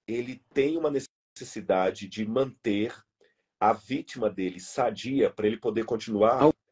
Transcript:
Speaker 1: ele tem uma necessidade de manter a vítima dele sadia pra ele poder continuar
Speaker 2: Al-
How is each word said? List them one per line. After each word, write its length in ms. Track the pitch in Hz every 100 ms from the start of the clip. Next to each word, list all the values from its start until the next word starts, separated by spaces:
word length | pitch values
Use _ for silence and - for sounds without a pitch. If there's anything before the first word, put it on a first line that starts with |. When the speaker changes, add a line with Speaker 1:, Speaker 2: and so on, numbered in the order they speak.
| -
Speaker 1:
ele 340 | 117 120 127 _
tem 240 | 143 139 165
uma 120 | 151
necessidade 1200 | 139 131 _ _ - 127 113 95 92 92 92 98
de 180 | 107 107
manter 680 | 120 135 - 113 101 110 - _ _ _ _ _ _
a 140 | 107
vítima 560 | 107 - 135 - 131 107
dele 320 | 98 92 90
sadia 680 | - - 120 101 123 135 -
pra 160 | - 107
ele 120 | 110
poder 260 | 117 107
continuar 580 | 110 110 - 107 107 127
Speaker 2:
Al- 120 | 147 - _